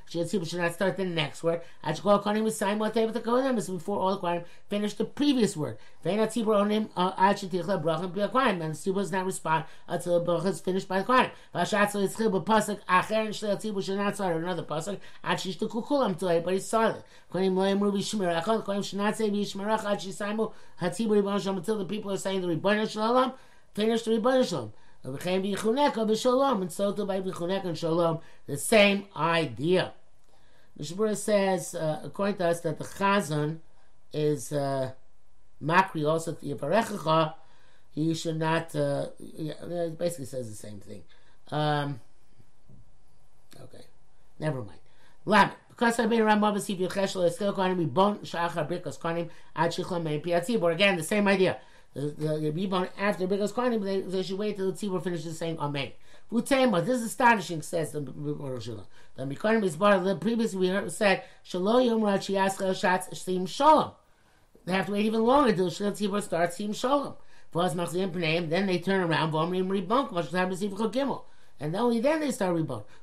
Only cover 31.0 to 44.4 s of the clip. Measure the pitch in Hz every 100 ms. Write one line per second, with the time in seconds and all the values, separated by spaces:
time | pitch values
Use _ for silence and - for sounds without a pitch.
31 | 214 208 - 208 190 185 - 165 156 -
32 | - - 196 202 170 170 160 - 143 -
33 | 196 202 156 151 151 160 - - - -
34 | - 151 151 143 - 147 139 135 127 -
35 | - - - - - - 139 180 190 160
36 | 151 165 165 151 143 131 139 202 214 208
37 | 156 160 156 - - - - - - 151
38 | 160 160 170 160 160 165 160 151 143 139
39 | - - - - 156 - - 170 170 160
40 | 175 170 123 131 113 107 107 104 - 101
41 | - - - - - 147 151 147 143 123
42 | - - - - - - - - - -
43 | - - - - - - - - - -
44 | - - - -